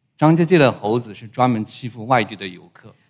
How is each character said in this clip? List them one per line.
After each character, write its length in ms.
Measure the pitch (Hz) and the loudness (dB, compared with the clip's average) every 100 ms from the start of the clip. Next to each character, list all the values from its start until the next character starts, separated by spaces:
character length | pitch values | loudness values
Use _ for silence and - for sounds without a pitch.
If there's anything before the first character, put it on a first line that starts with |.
| _ - | _ 0
張 180 | 151 | 2
家 80 | 165 | 4
界 140 | 165 175 | 4 4
的 160 | 131 | 4
猴 260 | 90 104 120 | 2 -4 -4
子 160 | 110 | -4
是 140 | 92 113 | -16 -12
專 220 | 127 127 | -2 0
門 120 | 113 | 0
欺 280 | 104 - 123 | -6 -12 -14
負 140 | 117 | -10
外 200 | 110 127 | -2 -2
地 100 | 104 | -2
的 140 | 104 98 | -8 -14
遊 140 | 87 82 | -16 -20
客。 220 | _ 110 _ _ | _ -20 _ _